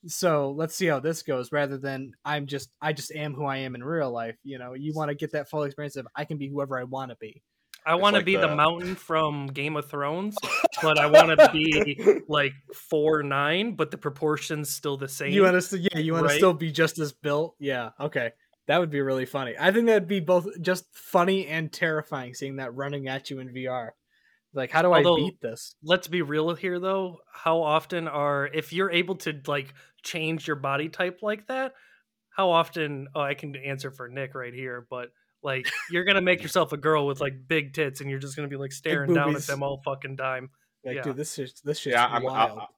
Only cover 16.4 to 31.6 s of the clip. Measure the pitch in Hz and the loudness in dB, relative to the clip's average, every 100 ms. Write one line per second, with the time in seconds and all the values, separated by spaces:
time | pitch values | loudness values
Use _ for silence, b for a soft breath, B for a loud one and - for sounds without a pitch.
16.4 | 185 165 165 147 160 165 151 - 151 147 | 6 4 -2 2 0 0 -6 -4 -2 0
17.4 | 160 _ 139 127 113 _ 147 143 117 _ | -2 _ -4 -2 -4 _ -4 -2 -4 _
18.4 | _ _ - 160 170 143 135 131 127 143 | _ _ 0 2 2 0 0 0 -2 -4
19.4 | 127 - 165 208 233 220 170 196 160 180 | -6 2 4 4 6 4 4 -2 4 2
20.4 | 175 - 170 180 - - - 185 175 190 | 2 -4 -2 -2 -4 -20 0 2 4 2
21.4 | 151 160 156 - 170 156 151 143 123 123 | 0 -4 -4 -2 -2 -2 -4 -8 -8 -10
22.4 | 139 135 131 123 139 143 131 135 - 135 | -8 -8 -10 -8 -6 -6 -6 -8 -8 -12
23.4 | 127 123 127 127 113 _ _ _ _ _ | -10 -8 -6 -6 -8 _ _ _ _ _
24.4 | _ 135 131 160 175 170 151 165 180 - | _ -6 0 4 6 6 6 6 2 -4
25.4 | 120 113 - _ 147 180 170 175 147 151 | -10 -10 -14 _ 0 0 2 -4 -2 0
26.4 | 156 170 190 180 185 190 185 170 _ - | 0 -2 -4 -2 -2 -2 -4 -10 _ -4
27.4 | 165 165 156 156 - 175 160 147 143 143 | 2 2 4 2 0 -4 -4 -2 0 0
28.4 | 143 151 147 165 190 170 175 190 - 151 | 0 -4 -4 -2 0 2 0 -4 -6 -6
29.4 | 139 143 139 - b b - 170 160 160 | -4 -4 -4 -16 b b -10 -6 -4 -4
30.4 | 160 143 139 139 160 160 180 180 208 214 | -4 -4 -2 -2 -4 -4 -4 -4 -6 -6
31.4 | 214 262 | -6 -6